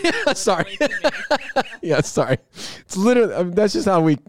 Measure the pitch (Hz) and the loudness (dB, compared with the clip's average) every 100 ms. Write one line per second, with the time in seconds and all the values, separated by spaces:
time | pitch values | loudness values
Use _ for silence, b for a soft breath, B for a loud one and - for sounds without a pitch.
0 | 339 - 294 - 226 170 - - 285 - | -2 0 -2 0 0 0 -2 -2 -2 0
1 | 294 - - 294 - 269 - - 165 143 | -2 -4 -4 -4 -2 -6 -6 -8 -2 0
2 | - 165 123 135 _ B B B - 190 | 0 -2 0 -2 _ B B B -10 0
3 | 220 247 202 113 180 185 208 330 202 175 | 4 4 4 0 -2 2 2 2 2 4
4 | 160 147 | 4 2